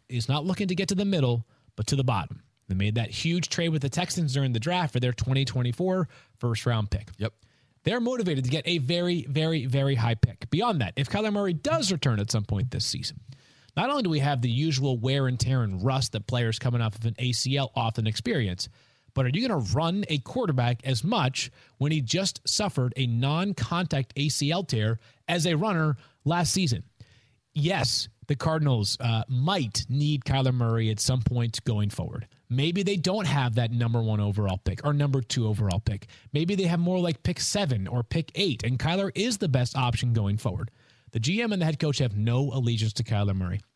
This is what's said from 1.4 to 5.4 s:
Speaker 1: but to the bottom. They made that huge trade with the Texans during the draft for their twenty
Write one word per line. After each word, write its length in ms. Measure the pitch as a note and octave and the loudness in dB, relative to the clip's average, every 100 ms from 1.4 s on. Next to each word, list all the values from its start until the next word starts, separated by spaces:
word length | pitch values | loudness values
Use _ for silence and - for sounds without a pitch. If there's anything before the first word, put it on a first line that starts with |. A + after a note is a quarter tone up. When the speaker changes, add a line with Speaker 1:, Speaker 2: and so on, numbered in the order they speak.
| - _ _ - | -4 _ _ -8
Speaker 1:
but 80 | G#2+ | -2
to 80 | C#3 | 0
the 80 | |
bottom. 380 | B2+ G2+ C#2+ - - _ - | 2 0 -4 -10 -20 _ -4
They 80 | F#2 | 0
made 200 | G2+ A2 | 0 0
that 140 | A2 | -2
huge 360 | - E3 F3 - | -2 -2 0 -2
trade 220 | - E3+ | -2 0
with 140 | D#3 | 0
the 60 | C3+ | -2
Texans 440 | F3 F3 F3+ D3+ | -2 -2 -2 0
during 180 | C#3 C3+ | 0 0
the 80 | A#2 | 0
draft 320 | B2 F3+ D#3+ | 0 0 0
for 80 | C3 | 0
their 140 | B2 | 0
twenty 320 | A#2 B2+ C3+ | 0 0 2